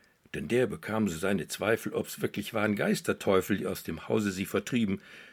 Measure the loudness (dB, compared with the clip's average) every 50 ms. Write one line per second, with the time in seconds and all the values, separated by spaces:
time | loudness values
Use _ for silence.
0 | _ _ _ _ _ _ -8 -6 -2 2 2 2 2 2 0 -6 -6 -4 0 2
1 | 2 0 0 0 0 0 0 0 -2 -4 -6 -2 2 2 2 2 0 -4 -4 -4
2 | -4 -4 -4 -4 -4 -4 -2 -4 -6 -4 -2 0 2 2 2 2 2 2 2 0
3 | 0 -2 -2 0 2 4 4 4 4 4 0 0 0 -4 -6 -6 -6 -8 -8 -8
4 | -4 0 0 2 2 0 0 -2 -4 0 0 -2 0 0 0 2 2 2 0 -2
5 | -4 -12 -20 -20 -20 -20